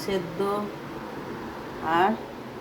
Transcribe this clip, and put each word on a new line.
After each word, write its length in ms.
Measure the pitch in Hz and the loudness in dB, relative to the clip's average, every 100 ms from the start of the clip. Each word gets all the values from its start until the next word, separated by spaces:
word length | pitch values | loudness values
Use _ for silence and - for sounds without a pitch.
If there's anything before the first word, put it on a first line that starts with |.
| - | 2
সেদ্ধ, 340 | 196 170 165 202 202 208 - - - - - - - - - - - 156 165 | 0 0 0 2 2 -2 -4 -8 -8 -6 -6 -6 -6 -6 -6 -8 -4 2 6
আর 120 | 190 220 - - - - | 6 6 -2 -8 -10 -10